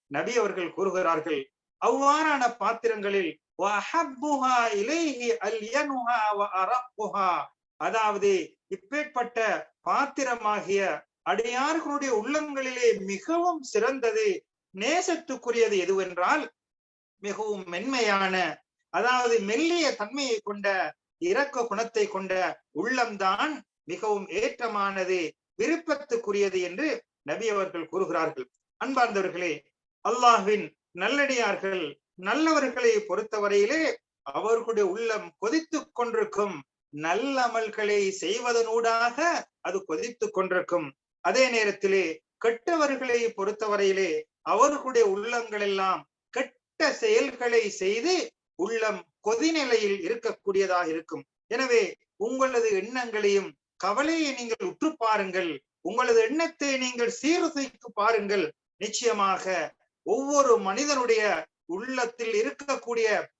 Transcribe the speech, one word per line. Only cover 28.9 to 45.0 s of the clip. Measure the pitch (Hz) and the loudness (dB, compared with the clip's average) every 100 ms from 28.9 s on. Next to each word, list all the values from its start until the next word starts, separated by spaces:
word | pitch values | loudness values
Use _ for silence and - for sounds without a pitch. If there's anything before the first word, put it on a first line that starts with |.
| 269 233 196 185 175 175 147 _ _ _ _ 202 | 2 2 2 -2 -2 -4 -4 _ _ _ _ -2
அல்லாஹ்வின் | 233 247 226 196 208 156 _ _ 175 | 4 6 6 4 0 -2 _ _ -4
நல்லடியார்கள், | 202 285 269 247 214 190 196 190 151 - _ - | -2 2 2 2 0 0 -2 -4 -6 -10 _ -10
நல்லவர்களை | 185 254 320 311 262 240 240 214 - | -2 0 2 2 2 2 4 4 0
பொறுத்தவரையிலே | 185 220 214 202 202 208 311 311 - _ _ | -4 -4 -2 2 4 4 2 0 -2 _ _
அவர்களுடைய | - 139 202 226 233 214 196 | -10 -4 0 0 0 0 0
உள்ளம் | 202 233 214 170 - | 0 -2 -4 -6 -6
கொதித்துக் | 208 311 320 302 - - | -2 -2 -2 -6 -6 -4
கொண்டிருக்கும், | 240 226 214 - 202 160 - _ _ 143 | -2 0 -2 0 -2 -4 -12 _ _ -6
நல்லமல்களை | 160 190 269 269 247 226 220 - 208 208 196 190 | -2 0 0 0 0 0 -4 -2 0 2 0 -2
செய்வதனூடாக | 170 226 240 233 226 226 226 226 240 240 330 311 - _ | -4 -2 0 0 2 2 2 2 0 2 0 0 -6 _
அது | - 190 - | -6 -4 -4
கொதித்துக் | 156 233 - 214 | -4 -4 -4 -4
கொண்டிருக்கும். | 185 185 180 170 175 147 - _ _ | -2 0 0 0 -2 -2 -12 _ _
அதே | 175 226 262 | 0 4 4
நேரத்திலே | 233 208 202 196 196 170 156 _ - 226 | 4 0 0 2 2 0 -4 _ -4 -2
கெட்டவர்களை | 233 - 339 285 262 262 240 233 226 | -2 0 0 2 0 0 0 0 -2
பொறுத்தவரையிலே | 196 208 214 202 196 190 185 156 - _ | -4 -2 -2 2 2 2 0 -2 -6 _
அவர்களுடைய | - 196 277 285 254 233 | 0 4 4 4 0 4